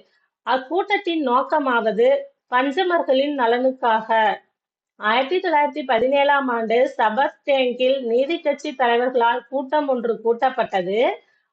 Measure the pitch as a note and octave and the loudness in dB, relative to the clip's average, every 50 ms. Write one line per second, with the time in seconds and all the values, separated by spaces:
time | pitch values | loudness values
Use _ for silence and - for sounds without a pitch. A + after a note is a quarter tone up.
0 | - _ _ _ _ _ _ _ - A3 C4 C4 C4 C4 D#4 F#4 F#4+ G4 F4 F4+ | -6 _ _ _ _ _ _ _ -4 -2 -2 -2 -2 -2 -2 -2 -2 0 -2 -2
1 | G4+ F4+ E4+ D#4+ C#4+ B3+ A#3+ C4 B3+ C4 E4 D4+ C#4 C4+ B3 A#3 G#3 A3 G3 G#3 | -2 -4 -4 -2 -2 0 0 0 0 0 -2 0 0 0 0 0 0 0 0 2
2 | A#3+ C4 C#4 C#4 C#4 - _ _ _ - B3 B3+ C4 C#4+ C4 F#4+ F#4+ F4+ E4+ - | 4 4 2 2 -2 -10 _ _ _ -2 -2 0 0 0 0 0 0 0 0 0
3 | C4+ D4+ C4 C4 C#4 D4 D4 C#4 A#3+ A3+ A#3+ B3 C4 C4 C4 - B3+ A#3 A3 A3 | 0 2 2 2 2 0 0 0 0 0 2 2 0 -2 -2 0 0 0 0 0
4 | - - A3 A3 A3 G3+ F#3 - _ _ _ _ _ _ _ _ _ _ _ - | 0 0 0 2 2 2 0 -4 _ _ _ _ _ _ _ _ _ _ _ -6
5 | G#3 G#3+ A3+ B3+ C4+ C4+ F4+ F#4 F#4+ F4 D#4 D4 D4 C#4 C4+ D4+ C4 B3+ A#3+ A3 | -2 0 0 0 0 0 -2 -2 -2 0 2 2 2 0 -2 -6 -4 -2 0 0
6 | A#3+ C4 C#4 C#4 C#4 C#4+ C#4+ C#4 C4+ B3+ A#3 A#3 A3+ G#3 A3+ A#3+ C4 C#4 - - | 2 2 2 2 2 2 2 2 0 -2 -2 -2 -2 0 2 2 2 0 0 0
7 | A#3 G#3+ G#3+ B3+ C#4+ D#4 - _ - D4 C#4 C4+ B3+ B3 A#3 B3 B3+ B3+ C4+ C4+ | 0 0 2 0 -2 -2 -2 _ -2 -2 0 2 2 0 0 0 0 0 0 0
8 | B3+ A3+ A3+ B3 C4+ C#4+ E4+ E4 E4 D4 C#4 C#4 - D4+ C4 - B3+ A#3 A#3 A#3 | -2 0 0 0 0 0 -2 -4 -2 -2 -4 -2 -6 -10 -4 0 0 2 2 2
9 | B3 C4 C4 B3+ A#3 A#3 A#3+ B3 - - C4 C#4 C4+ C4 D#4 D4+ D4 C4+ C4 A#3+ | 0 0 0 2 2 2 0 -2 -6 -6 -6 -6 -4 0 -2 -2 0 0 -2 -2
10 | A3 A3+ A3 G3 G#3+ A3+ A3+ A3+ C4+ C4 B3+ B3 G#3 - - F#3+ F3 F#3 G3 A3+ | 0 -4 -4 -2 0 -2 0 2 0 -2 0 0 -4 -2 -2 -4 -2 -2 0 0
11 | C4 F4 G#4+ - _ _ _ _ _ _ | 0 0 -2 -4 _ _ _ _ _ _